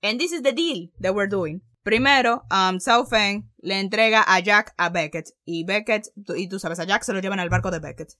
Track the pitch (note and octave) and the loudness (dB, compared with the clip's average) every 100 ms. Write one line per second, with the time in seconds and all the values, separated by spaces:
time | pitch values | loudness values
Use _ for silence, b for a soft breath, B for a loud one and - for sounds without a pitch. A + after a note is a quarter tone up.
0 | G3+ A#3 E4 E4 C4+ A#3+ E4 A3+ F3 - | -4 -2 -4 0 0 0 -2 -2 -8 -6
1 | F#3 G3+ G3+ G3 E3 E3 _ _ - A3 | -4 -2 0 -2 -4 -8 _ _ -2 2
2 | C4 C#4 A#3 A#3+ - F#3+ F#3 F#3 - A#3 | 4 4 4 0 0 2 2 0 2 2
3 | B3 A3+ G3+ G3+ - _ E3+ G3 G3 G#3+ | 4 0 0 -2 -10 _ -6 -4 -2 2
4 | A3 A3 G#3 F#3 F3+ G#3 G#3 - E3+ F3 | 4 4 4 4 6 4 2 -4 -2 0
5 | D3+ D#3+ D#3+ _ - E3+ E3+ G3+ G#3+ G#3+ | -4 -6 -12 _ -10 -8 -2 -4 0 -4
6 | G#3+ - G3+ D#3+ F#3 F#3 F3 E3+ E3+ G#3 | -4 -18 -8 -6 -6 -6 -8 -6 -2 -2
7 | - G3 F#3+ G3 F3 F3+ F#3+ E3+ D3+ C3+ | 0 -4 -4 -4 0 0 0 -6 -10 -14
8 | D#3 - | -16 -18